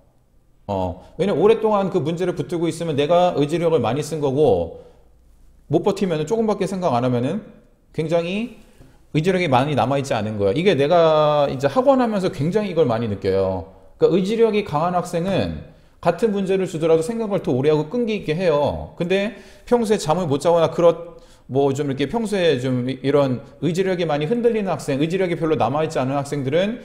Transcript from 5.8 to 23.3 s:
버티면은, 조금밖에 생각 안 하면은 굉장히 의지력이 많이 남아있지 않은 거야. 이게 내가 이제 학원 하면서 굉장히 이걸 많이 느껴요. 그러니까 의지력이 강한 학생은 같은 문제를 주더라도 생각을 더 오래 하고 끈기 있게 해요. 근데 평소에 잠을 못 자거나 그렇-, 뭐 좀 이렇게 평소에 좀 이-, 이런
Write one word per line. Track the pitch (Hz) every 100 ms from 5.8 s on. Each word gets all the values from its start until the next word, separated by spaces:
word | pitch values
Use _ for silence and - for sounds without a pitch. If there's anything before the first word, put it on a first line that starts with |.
버티면은, | 196 196 190 156 156
조금밖에 | 226 214 202 180
생각 | 190 175
안 | 120
하면은 | 127 120 131 208 - - _ _ _
굉장히 | - 156 170 170 202 240 - - - - _ -
의지력이 | 151 175 185 170
많이 | 123 147 127
남아있지 | 113 143 127
않은 | 120 104 104
거야. | 98 147
이게 | 196
내가 | 143 143 175 160 156 151 147 143
이제 | 135 139
학원 | 262 269 262
하면서 | 233 208 180
굉장히 | - 156 208 202
이걸 | 165 135
많이 | 113 113
느껴요. | 98 98 95 95 92 - - - -
그러니까 | 156 180
의지력이 | 190 226 226 208
강한 | 196 147 175 180
학생은 | 175 170 185 165 87 76 - - _ _
같은 | 170 170 226
문제를 | 202 185 190 180
주더라도 | 156 160 165
생각을 | 165 226 214 190
더 | 170
오래 | 127 147
하고 | 151 151
끈기 | 247 226
있게 | 202 -
해요. | 160 180 147 131 80 73 -
근데 | 170 196 208 - - -
평소에 | - 240 214 208
잠을 | 151 170 165
못 | 143
자거나 | 175 170 156
그렇-, | 170 170 165 - - - - -
뭐 | 131 139
좀 | 131 143
이렇게 | 135 139
평소에 | 233 214 202 170 131
좀 | 131 127 123
이-, | 131
이런 | 135 143 139